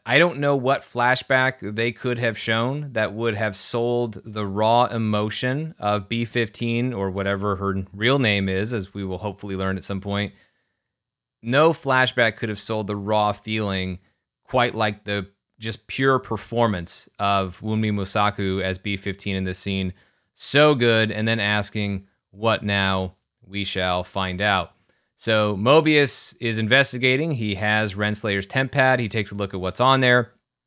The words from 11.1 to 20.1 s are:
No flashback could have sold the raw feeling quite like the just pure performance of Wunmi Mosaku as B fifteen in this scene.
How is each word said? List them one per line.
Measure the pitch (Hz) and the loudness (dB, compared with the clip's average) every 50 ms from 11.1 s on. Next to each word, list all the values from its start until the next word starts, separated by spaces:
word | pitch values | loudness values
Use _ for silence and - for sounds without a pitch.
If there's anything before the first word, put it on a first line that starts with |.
| _ _ _ _ _ _ - | _ _ _ _ _ _ -4
No | 117 127 143 156 165 156 | 0 2 4 4 4 4
flashback | - - 135 131 127 127 120 - 127 117 110 107 | 2 0 0 2 2 2 2 2 2 2 2 0
could | - - 110 | -2 -4 -6
have | 104 101 | -4 -6
sold | - - 113 107 107 98 | -4 -4 -4 -2 -2 -4
the | 104 | -4
raw | 104 98 104 107 107 104 104 | -4 -2 0 2 2 2 2
feeling | 101 - - 110 110 110 107 101 95 92 92 92 90 - _ _ _ _ _ _ _ _ _ | 0 -2 -4 -4 -4 -2 -2 -2 -2 -2 -2 -4 -6 -8 _ _ _ _ _ _ _ _ _
quite | - - 127 120 123 - | -2 0 0 2 2 0
like | 110 110 107 104 - - | 0 0 0 -2 -4 -6
the | 104 101 101 92 - _ _ _ _ _ _ | -4 -4 -4 -4 -6 _ _ _ _ _ _
just | 107 113 110 - _ | -10 -10 -10 -10 _
pure | - - - 135 135 135 131 | -10 -4 0 2 4 4 2
performance | 131 - 113 104 - - 117 120 117 113 101 87 85 - - - - - _ - | 0 -2 -6 -6 -6 -4 0 2 2 2 2 0 -4 -8 -10 -14 -16 -16 _ -2
of | 101 101 101 98 95 92 87 - | 0 2 2 2 0 -2 -6 -8
Wunmi | 104 107 110 110 110 107 104 | -6 -4 -2 0 0 0 0
Mosaku | 101 95 92 - 110 101 104 101 - 101 95 95 95 | -2 -2 -2 0 0 0 0 0 -2 -2 -2 -2 -2
as | 92 92 95 90 | -2 -4 -4 -4
B | - 104 101 | -4 -6 -6
fifteen | 98 - 101 95 - - 101 95 | -4 -4 -6 -8 -8 -6 -6 -4
in | 95 95 | -4 -4
this | 92 90 - | -4 -6 -6
scene. | - 101 95 95 95 90 - _ _ _ | -6 -4 -2 -2 -2 -4 -6 _ _ _